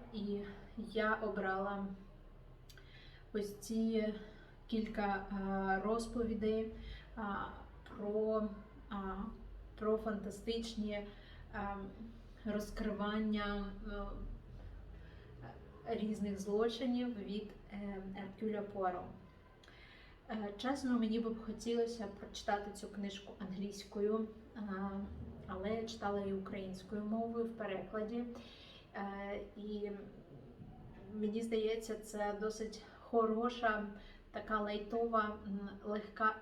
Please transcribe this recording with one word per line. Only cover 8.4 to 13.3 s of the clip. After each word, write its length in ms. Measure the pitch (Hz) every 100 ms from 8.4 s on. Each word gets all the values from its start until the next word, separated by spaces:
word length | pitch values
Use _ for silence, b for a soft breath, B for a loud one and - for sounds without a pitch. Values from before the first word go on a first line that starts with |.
| 214 - - - -
е, 40 | 202 190 190 220 - - - - -
про 180 | 214 220
фантастичні, 960 | 220 202 202 - - 226 - - 208
е, 140 | 208 208 B B B B 214 202 196 196 - 226 - - - 220
розкривання, 1200 | 208 208 - 214 196 208 214 214